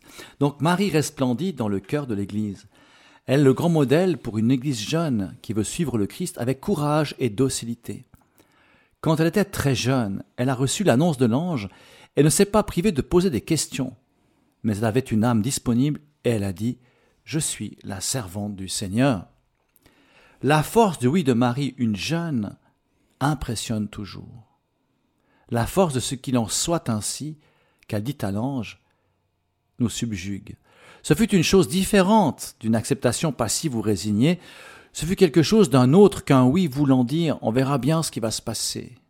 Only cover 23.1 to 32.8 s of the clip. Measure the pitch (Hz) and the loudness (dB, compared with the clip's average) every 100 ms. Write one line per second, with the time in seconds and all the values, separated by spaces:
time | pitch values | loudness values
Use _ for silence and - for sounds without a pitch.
23.1 | _ 139 156 - 110 - 107 101 - 98 | _ -2 -2 -4 -8 -4 -4 -4 -8 -14
24.1 | 98 90 - - _ _ _ _ _ _ | -14 -18 -20 -20 _ _ _ _ _ _
25.1 | _ _ _ _ 117 113 - 185 131 - | _ _ _ _ -4 -2 2 0 0 -4
26.1 | 131 - 123 110 - - 170 - 110 101 | -8 -2 -2 -2 -4 -2 -2 -2 -4 -4
27.1 | - 143 156 _ _ _ _ _ 107 110 | -8 -10 -12 _ _ _ _ _ -6 -6
28.1 | 147 101 98 127 135 104 - _ _ _ | -6 -6 -4 -4 -6 -8 -14 _ _ _
29.1 | _ _ _ _ _ _ _ 117 - 120 | _ _ _ _ _ _ _ -4 -2 -6
30.1 | 101 95 98 - - _ _ - - - | -6 -6 -10 -12 -20 _ _ -20 -16 -2
31.1 | 147 226 196 151 196 156 175 185 208 180 | 0 4 2 4 4 4 0 2 4 6
32.1 | 220 165 - - - 107 113 | 4 4 0 -10 -8 -2 0